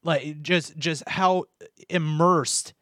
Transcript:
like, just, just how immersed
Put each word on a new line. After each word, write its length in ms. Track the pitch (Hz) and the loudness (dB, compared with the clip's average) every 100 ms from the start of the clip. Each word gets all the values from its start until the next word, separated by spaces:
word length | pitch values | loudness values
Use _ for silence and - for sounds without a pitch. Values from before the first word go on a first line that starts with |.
like, 380 | 170 151 143 151 | 0 -2 -2 -12
just, 360 | 147 180 - 165 | -2 -2 -2 -6
just 300 | 165 151 - | -4 -4 -6
how 380 | - 185 185 - _ - _ - | 2 2 2 -2 _ -20 _ -6
immersed 840 | 175 156 151 170 175 123 - - _ | -2 -2 4 4 4 2 -4 -6 _